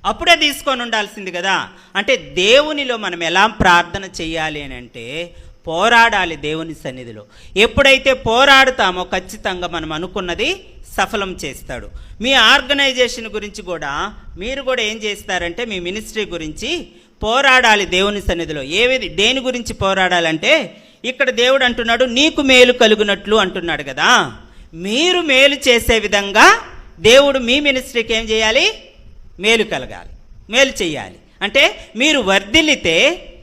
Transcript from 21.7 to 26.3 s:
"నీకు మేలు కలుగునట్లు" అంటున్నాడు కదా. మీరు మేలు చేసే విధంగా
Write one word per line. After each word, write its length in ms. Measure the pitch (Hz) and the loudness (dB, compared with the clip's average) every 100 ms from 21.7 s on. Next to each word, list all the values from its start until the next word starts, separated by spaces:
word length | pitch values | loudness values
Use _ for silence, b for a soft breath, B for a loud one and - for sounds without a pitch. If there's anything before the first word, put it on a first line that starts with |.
| 240 233 233 254 | -2 -2 0 0
"నీకు 360 | 233 311 311 | 2 2 2
మేలు 320 | 269 254 247 | 4 6 6
కలుగునట్లు" 600 | 247 220 214 208 196 202 214 | 6 4 4 0 -2 0 2
అంటున్నాడు 480 | 190 185 170 147 | 2 -2 -6 -6
కదా. 540 | 135 131 175 240 151 107 b b b | -6 -2 2 4 2 -8 b b b
మీరు 480 | 160 185 240 349 359 | -12 -4 0 0 0
మేలు 340 | 330 262 277 285 | 2 4 4 4
చేసే 440 | 269 240 220 226 | 2 2 2 0
విధంగా 640 | 202 202 196 | 0 -2 0